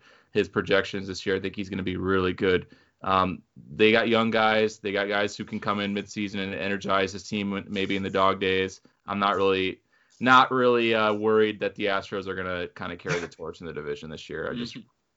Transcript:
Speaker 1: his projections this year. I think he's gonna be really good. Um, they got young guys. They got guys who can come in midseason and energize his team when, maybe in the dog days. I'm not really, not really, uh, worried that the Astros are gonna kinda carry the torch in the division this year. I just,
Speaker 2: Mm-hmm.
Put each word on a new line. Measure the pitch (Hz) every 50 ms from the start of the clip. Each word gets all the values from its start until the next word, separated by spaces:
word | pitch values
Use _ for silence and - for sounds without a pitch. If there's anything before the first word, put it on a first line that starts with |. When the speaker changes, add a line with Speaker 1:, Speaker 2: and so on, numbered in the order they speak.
| _ - - _ _ _
Speaker 1:
his | - 107 95 95
projections | - 107 92 95 98 98 98 - - 98 98 98
this | 90 - -
year. | 101 95
I | 95
think | 95 95 87
he's | 104 98 92
gonna | 101 95 92
be | 98 90 90
really | 92 95 95 95 92 92
good. | 90 - 98 92 92 87 82 _ - _ _ _ _ _
Um, | - 95 95 95 92 92 82 - _ _ _ 64 - 62 71
they | 78 107 110
got | 110 113 113 117
young | 113 113 113 113
guys. | 110 110 110 110 110 110 110 107 - -
They | - 101 98
got | 98 101 101
guys | 104 101 104 104 -
who | - 107
can | - 110 101
come | - 107 101 104
in | 101 101 101
midseason | 101 98 98 - 110 104 98 101 101
and | 95 98 95
energize | - 92 98 101 95 98 98 95 98 98 92
his | 98 95 - -
team | 107 104 101 101
when, | 98 98 90 -
maybe | 104 98 98 98 98 98
in | 98
the | 92
dog | 98 95 95 95 98 95
days. | 98 92 95 95 95 92 - - _ _ _ _ _
I'm | 90 101 101
not | 101 101 98
really, | 92 98 98 95 95 92 92 - - _ _ _ _ _ _ _ -
not | 117 127 127 127 135 -
really, | 127 131 123 123 120 120 117 113 113
uh, | 110 107 107 107
worried | 104 104 110 107 110 107 107 107 92
that | 104 98 -
the | - 104
Astros | 98 98 98 95 - 104 98 92 95
are | 92
gonna | 92 92 92 90 87 90 -
kinda | _ - 92 90 87
carry | 87 - 92 87 87
the | 85 76
torch | - - 82 80 78 -
in | 90 82
the | 76
division | 73 76 73 71 71 80 78
this | 78 - - -
year. | 76 78 78 -
I | -
just, | - 120 117 -
Speaker 2:
Mm-hmm. | 123 - _ _ _ _ _ _